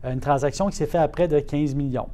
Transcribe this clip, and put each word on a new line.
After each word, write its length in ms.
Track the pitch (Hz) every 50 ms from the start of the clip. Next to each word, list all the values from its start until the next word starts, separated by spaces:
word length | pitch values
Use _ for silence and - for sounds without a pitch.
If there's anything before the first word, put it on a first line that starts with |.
| -
Une 160 | 127 127 135
transaction 480 | - 151 143 135 139 143 135 - 196 202
qui 80 | 190
s'est 80 | - 156
faite 160 | 147 - 170
à 80 | 156 147
près 180 | - - 175
de 140 | 170 151 147
quinze 340 | 135 - - 143 151 143 135
millions. 320 | 143 143 135 123 123 104 -